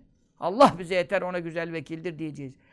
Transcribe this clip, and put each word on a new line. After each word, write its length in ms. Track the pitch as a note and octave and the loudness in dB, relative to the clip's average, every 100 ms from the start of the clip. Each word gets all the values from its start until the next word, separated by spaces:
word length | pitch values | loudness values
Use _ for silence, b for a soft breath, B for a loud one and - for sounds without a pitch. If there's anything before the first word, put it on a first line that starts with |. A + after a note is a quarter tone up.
| _ _ _ _ | _ _ _ _
Allah 340 | E3+ G#3 C#4+ E3+ | -4 6 6 6
bize 160 | D#3+ F#3 | 0 0
yeter, 260 | F3 F#3+ | 2 0
ona 180 | F3+ F3+ | 0 -4
güzel 340 | E3+ E3 E3+ | -4 -6 -4
vekildir 460 | E3 D3+ D#3+ F3 D#3 | -6 -8 -8 -8 -8
diyeceğiz. 340 | D#3+ C#3+ C3+ - b | -8 -8 -12 -14 b